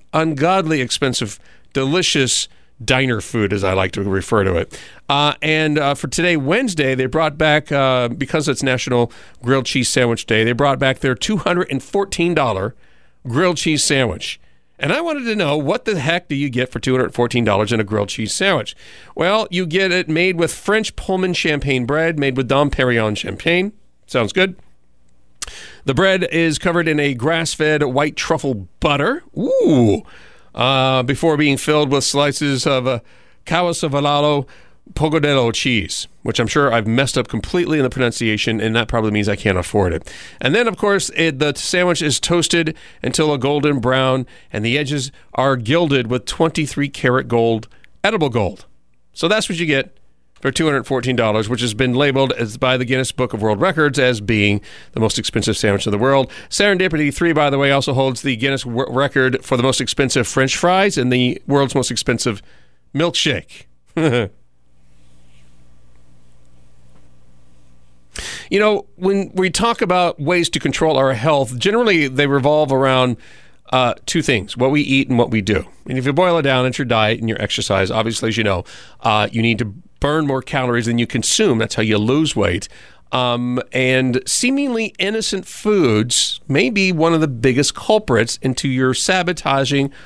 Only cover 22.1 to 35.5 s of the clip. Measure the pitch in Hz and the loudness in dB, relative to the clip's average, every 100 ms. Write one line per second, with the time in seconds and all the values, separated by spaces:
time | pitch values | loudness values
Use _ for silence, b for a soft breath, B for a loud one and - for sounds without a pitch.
22.1 | 160 139 127 123 139 143 - 127 117 110 | 0 -2 -2 0 2 2 0 0 2 0
23.1 | 101 - 95 165 175 196 - - _ - | -2 -6 -6 -2 0 -2 -8 -20 _ -6
24.1 | 127 107 - 190 180 - - - - - | -2 -2 0 0 -2 -20 -20 -20 -20 -20
25.1 | - - - B B B B - 131 190 | -20 -20 -14 B B B B -2 2 4
26.1 | 190 175 165 165 147 190 170 165 151 143 | 4 0 0 0 0 0 0 0 0 0
27.1 | 123 131 165 160 - 156 151 143 127 151 | 0 0 0 -2 -2 0 2 2 0 0
28.1 | - - 160 139 113 95 - 156 143 160 | -2 -2 -2 0 -4 -6 -2 0 2 0
29.1 | 302 - - 233 523 440 139 113 90 - | -2 -6 -6 0 2 4 6 4 2 -2
30.1 | B B B B - 123 135 131 131 123 | B B B B -2 0 2 2 2 0
31.1 | 135 165 147 151 135 - 151 147 139 - | 0 2 2 2 0 2 2 2 0 0
32.1 | 143 143 135 147 131 147 131 123 120 b | 0 0 0 -2 0 0 0 0 -4 b
33.1 | b b b - 165 180 170 160 139 143 | b b b -4 0 0 -2 -2 0 0
34.1 | 147 147 143 131 b b b - - 156 | 2 2 0 -4 b b b -12 -2 0
35.1 | 156 147 139 120 | 2 2 2 2